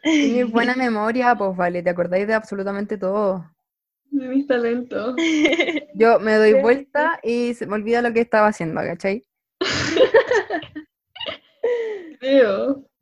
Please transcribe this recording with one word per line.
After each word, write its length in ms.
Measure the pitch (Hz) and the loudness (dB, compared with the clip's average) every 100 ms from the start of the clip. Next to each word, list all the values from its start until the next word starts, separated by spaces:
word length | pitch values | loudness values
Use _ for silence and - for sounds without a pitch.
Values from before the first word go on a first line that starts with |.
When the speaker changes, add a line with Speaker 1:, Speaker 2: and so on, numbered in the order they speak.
Speaker 1:
tienes 500 | 302 302 277 247 240 | 0 2 2 0 0
buena 240 | 226 233 254 | 0 0 0
memoria, 580 | 254 214 220 247 247 | -2 -2 -2 0 2
pues 220 | 226 196 185 | 2 0 -2
vale, 260 | 180 175 | -2 -2
te 80 | 180 | -2
acordáis 340 | 175 175 185 208 | -2 -2 -2 0
de 60 | |
absolutamente 640 | 220 220 202 196 202 208 214 | -2 -4 -8 -6 -6 -6 -6
todo. 480 | 185 202 202 185 165 _ _ _ _ _ 269 | -4 -2 -2 -4 -8 _ _ _ _ _ -6
Speaker 2:
De 160 | 285 254 | -6 -2
mis 180 | 269 285 | -2 0
talentos. 680 | 247 233 240 247 202 226 254 330 302 302 330 294 302 - | 0 0 -4 -6 -6 -6 -2 0 2 2 2 -2 -4 -4
Speaker 1:
Yo 260 | 202 226 220 | 2 4 4
me 160 | 214 214 | 4 4
doy 140 | 214 | 6
Speaker 3:
Sí, 60 | 214 | 6
sí. 60 | |
Speaker 1:
vuelta 560 | 220 269 - 294 311 330 | 4 2 0 -2 -2 -2
y 300 | 226 233 240 | -4 -2 -2
se 120 | 233 - | -4 -6
me 80 | |
olvida 260 | 208 208 233 | -6 -2 0
lo 120 | 240 | 0
que 80 | 226 | 0
estaba 260 | 233 220 214 | 0 2 2
haciendo, 340 | 214 165 160 | 0 -6 -6
¿cachai? 440 | - 175 190 214 _ _ _ - | -6 -4 -4 -6 _ _ _ -8
Speaker 2:
<laughs> 1300 | 370 - 302 330 - 494 - 466 - 339 - 302 - _ _ - - - _ _ 466 480 440 403 330 294 | -6 -4 -2 2 4 4 2 -2 -2 -8 -8 -16 -18 _ _ -16 -14 -14 _ _ -4 -2 -4 -8 -14 -8
Creo. 640 | 262 277 220 196 240 277 - _ | 2 4 4 2 -2 -4 -8 _